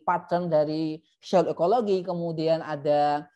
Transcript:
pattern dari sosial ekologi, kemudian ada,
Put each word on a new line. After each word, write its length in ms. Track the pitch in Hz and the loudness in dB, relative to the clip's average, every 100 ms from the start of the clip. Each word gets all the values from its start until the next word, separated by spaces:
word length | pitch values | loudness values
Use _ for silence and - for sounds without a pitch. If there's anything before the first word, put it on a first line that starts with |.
| - | -2
pattern 400 | 175 - 175 175 | -2 -2 -4 2
dari 560 | 151 151 156 160 156 _ _ | 2 2 -2 -4 -6 _ _
sosial 320 | - 185 160 | 0 2 2
ekologi, 540 | 147 175 247 208 190 180 | 0 2 2 2 0 -2
kemudian 560 | 175 170 160 160 160 | -4 -4 -2 0 0
ada, 640 | 151 151 147 147 147 147 160 | -2 -4 0 2 2 0 -6